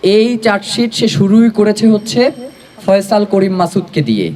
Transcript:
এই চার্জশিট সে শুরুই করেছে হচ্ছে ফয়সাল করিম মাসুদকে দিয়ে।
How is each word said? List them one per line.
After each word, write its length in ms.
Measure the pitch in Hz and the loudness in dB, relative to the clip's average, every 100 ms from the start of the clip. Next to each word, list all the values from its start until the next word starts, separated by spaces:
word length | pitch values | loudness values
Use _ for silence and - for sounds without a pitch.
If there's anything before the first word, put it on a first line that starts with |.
এই 360 | 190 208 226 240 | 2 2 2 0
চার্জশিট 560 | 220 202 202 - 240 | 0 -2 -4 -4 -4
সে 140 | - 233 | -2 -2
শুরুই 420 | - 196 220 233 | 0 2 4 4
করেছে 380 | 220 208 208 226 | 2 0 2 2
হচ্ছে 420 | 214 - 233 254 240 254 - - - - | 2 -2 -2 -2 -2 -18 -20 -20 -8 0
ফয়সাল 380 | 196 196 214 | 0 2 -2
করিম 280 | 202 196 190 | 0 0 0
মাসুদকে 500 | 185 170 196 180 - | 0 -2 -2 -4 -4
দিয়ে। 300 | 139 107 85 | -2 -2 -4